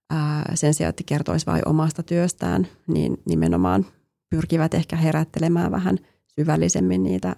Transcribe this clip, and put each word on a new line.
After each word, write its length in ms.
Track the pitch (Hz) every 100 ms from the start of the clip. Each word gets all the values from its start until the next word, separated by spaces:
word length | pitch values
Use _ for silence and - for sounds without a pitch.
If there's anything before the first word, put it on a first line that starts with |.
| -
ää, 420 | 156 151 151 -
sen 200 | 160 151
sijaan, 160 | 156 -
että 140 | - -
kertois 420 | 143 - 165 160
vain 200 | 160 -
omasta 360 | 156 160 156
työstään, 640 | 170 170 175 - - 190 180 - -
niin 300 | 160 - - -
nimenomaan 600 | 80 - - - 196 190 _ _ _ -
pyrkivät 440 | 160 165 165 160
ehkä 220 | 156 160 160
herättelemään 760 | 160 156 160 - 160 170 175
vähän 260 | 190 185 190 - _ _
syvällisemmin 760 | - 156 156 170 156 185 185
niitä, 320 | - 185 180